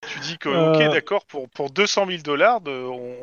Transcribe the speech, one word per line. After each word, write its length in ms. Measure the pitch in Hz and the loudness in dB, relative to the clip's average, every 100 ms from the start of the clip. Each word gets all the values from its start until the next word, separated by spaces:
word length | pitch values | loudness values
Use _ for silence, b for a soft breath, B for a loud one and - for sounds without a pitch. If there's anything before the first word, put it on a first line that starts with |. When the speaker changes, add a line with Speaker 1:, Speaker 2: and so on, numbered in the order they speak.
| - | -12
Speaker 1:
Tu 100 | 147 | -10
dis 180 | 143 165 | -10 -8
que, 100 | 151 | -2
ok, 320 | 135 160 160 | 2 4 6
Speaker 2:
Euh. 80 | 151 | 4
Speaker 1:
d'accord, 380 | 147 - 202 - | 2 0 -4 -4
pour, 240 | 147 127 | -10 -10
pour 180 | - 143 | -6 -4
deux 160 | 139 208 | 0 0
cent 200 | - 190 | 2 0
mille 160 | 180 | -2
dollars, 400 | 147 143 202 240 | -2 4 4 4
de... 80 | 151 | -2
on, 460 | 131 127 127 123 123 | -8 -8 -8 -10 -12